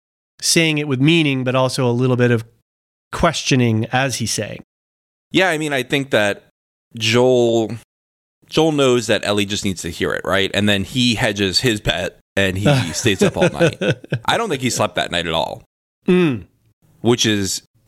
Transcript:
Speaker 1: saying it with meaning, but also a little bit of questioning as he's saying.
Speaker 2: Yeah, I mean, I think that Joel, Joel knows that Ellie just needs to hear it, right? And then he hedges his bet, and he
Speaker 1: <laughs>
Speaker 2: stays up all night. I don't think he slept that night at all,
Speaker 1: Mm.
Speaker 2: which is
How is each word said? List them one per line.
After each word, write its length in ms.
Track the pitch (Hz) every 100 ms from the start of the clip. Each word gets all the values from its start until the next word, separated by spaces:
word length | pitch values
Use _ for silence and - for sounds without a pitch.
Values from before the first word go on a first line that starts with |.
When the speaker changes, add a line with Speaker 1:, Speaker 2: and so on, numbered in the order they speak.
| _ _ _ _
Speaker 1:
saying 380 | - 170 160 151
it 80 | 147
with 140 | 127
meaning, 420 | 143 170 147 131
but 120 | 127 131
also 320 | 131 - 127
a 40 |
little 240 | 120 127 120
bit 140 | 123
of 140 | 117 113 _ _ _ _ _ _
questioning 720 | - 170 - - 131 120 110 113
as 240 | 127 135 113
he's 160 | 110
saying. 300 | - 104 - - _ _ _ _ _ _
Speaker 2:
Yeah, 180 | 165 185
I 100 | 156
mean, 140 | 151
I 100 | 139
think 280 | 123 139 135
that 340 | 117 104 101 _ _ _ _ _ -
Joel, 760 | 113 120 127 123 120 113 107 113 - _ _ _ _ _ _
Joel 240 | - 160
knows 340 | 147 131 123 110
that 160 | 104
Ellie 220 | - 104 101
just 180 | 101
needs 180 | 101 87
to 80 | 82
hear 220 | - 82
it, 100 | 50
right? 260 | - 95 95
And 140 | 101 104
then 160 | 98
he 300 | 95 131 123 107
hedges 440 | 120 101 95 85
his 200 | 127 107
bet, 380 | - 82 90 - _ -
and 200 | 98 95
he 100 | 110
Speaker 1:
<laughs> 260 | 135 85
Speaker 2:
stays 300 | - 113 95
up 140 | 202 -
all 120 | 175
night. 320 | - 165 - 190 - - 120 -
I 100 | 165
don't 120 | 226
think 140 | 139
he 80 | 127
slept 240 | - 107 -
that 140 | 62
night 160 | 85 85
at 60 |
all, 300 | 80 62 - _ _ _ _ -
Speaker 1:
Mm. 380 | 180 165 113 - _ _ _ _ _
Speaker 2:
which 260 | 110 120 113
is 360 | 104 95 - - _